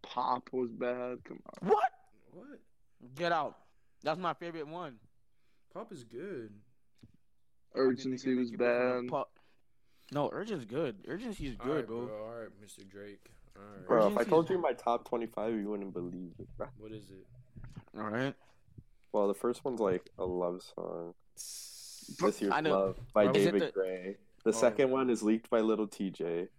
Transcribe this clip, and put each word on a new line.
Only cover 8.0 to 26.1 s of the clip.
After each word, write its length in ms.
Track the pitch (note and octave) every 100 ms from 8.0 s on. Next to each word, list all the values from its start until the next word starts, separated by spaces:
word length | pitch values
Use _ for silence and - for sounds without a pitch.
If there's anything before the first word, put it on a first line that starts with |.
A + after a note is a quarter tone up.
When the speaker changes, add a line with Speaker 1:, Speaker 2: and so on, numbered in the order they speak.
| C3
Speaker 2:
I 20 |
Speaker 1:
was 100 | B2+
Speaker 2:
think 0 |
they 60 | C3+
can 120 | B2+
make 100 | B2
it 40 | A2
better. 440 | A#2+ A#2+ B2+ B2
Speaker 1:
bad. 80 | B2
Speaker 2:
Pop. 220 | C3 - - _ _ _ _ _ _ -
No, 180 | C3+ C#3+
Urgency's 320 | C3+ G#3+ F#3+ G#2
good. 300 | B2+ D#3 G2+ -
Urgency 400 | E3 B3 G3 D3
is 80 | A2+
good, 140 | B2
Speaker 3:
All 60 | D3+
right, 120 | A2+
Speaker 2:
bro. 180 | A#2 A#2+
Speaker 3:
bro. 160 | G#2+ A2
All 100 | A#2
right, 100 | G#2+ G2
Mister 220 | G2+ -
Drake. 460 | G2 G2 G2+ G2+ - - - G2+
All 80 |
right. 240 | G#2 G2+ F#2
Speaker 4:
Bro, 100 | A#2
if 40 |
I 40 | G#2 G#2
Speaker 2:
Urgency 80 | A#2+
Speaker 4:
told 160 | D#3+ E3
Speaker 2:
is 60 |
Speaker 4:
you 60 | F#3
my 120 | D#3+
top 340 | B2 - A#2+ -
twenty-five, 460 | A#2+ A#2 - G#2+
you 160 | A2+ G2+
wouldn't 240 | G#2 G2
believe 380 | F2+ F2 F2 F2+ D#2+
it, 80 | - -
bro. 100 | - -
Speaker 3:
What 140 | G#2+
is 200 | A2 G2
it? 160 | F#2+ - - - - - - - -
Speaker 2:
All 140 | G#2+
right. 240 | A2 C3+ - - - - - - - -
Speaker 4:
Well, 160 | G#2+ G2+
the 60 |
first 300 | G2 A#2+ A#2+ C#3+
one's, 140 | A#2
like, 300 | G#2 F2+ - -
a 60 | F#2
love 360 | F2+ F2+ F2+ - -
song. 380 | F2 E2+ E2+ F2+ - -
Speaker 3:
S- 800 | - - - - - - - C3+
Speaker 4:
This 220 | F#3+ G#3
Year's 120 | G3+
Speaker 2:
I 80 | D3+
know. 100 | D#3
Speaker 4:
Love 280 | F#2+ G2 F#2 -
by 100 | G#2+ G#2
Speaker 2:
Is 40 |
it 220 | G#2 G2+
Speaker 4:
David 100 | G2
Speaker 2:
the 80 | D3
Speaker 4:
Gray. 460 | G2 F#2+ F#2 F#2 G2+ _ -
The 60 | A2
Speaker 3:
Oh. 40 |
Speaker 4:
second 380 | A2 A#2+ A2 C3+
one 180 | C3 B2+
is 140 | A2+
Leaked 260 | G#2+ A2+ -
by 120 | A#2
Little 260 | A2 G#2+ G#2+
T 220 | -
J. 380 | G2